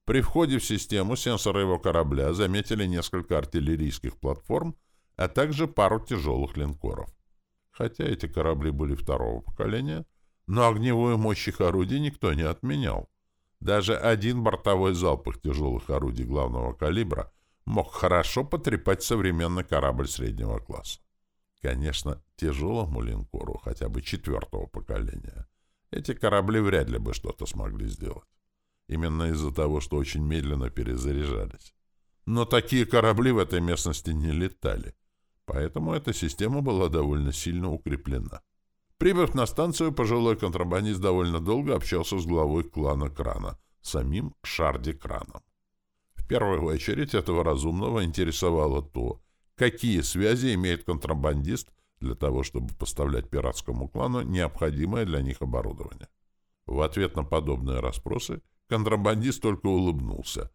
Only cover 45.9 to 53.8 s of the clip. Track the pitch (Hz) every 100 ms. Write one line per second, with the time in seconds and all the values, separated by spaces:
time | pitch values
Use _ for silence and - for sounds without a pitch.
45.9 | _ _ - - 123 104 85 80 80 -
46.9 | 107 143 107 87 85 82 69 78 87 120
47.9 | 117 87 78 85 78 90 82 76 67 73
48.9 | - 60 - _ _ _ - 127 117 120
49.9 | 90 - 90 104 120 131 98 92 87 -
50.9 | 80 73 76 76 73 69 64 - _ _
51.9 | - 64 64 71 65 69 60 62 - -
52.9 | - 71 64 60 71 64 - - 60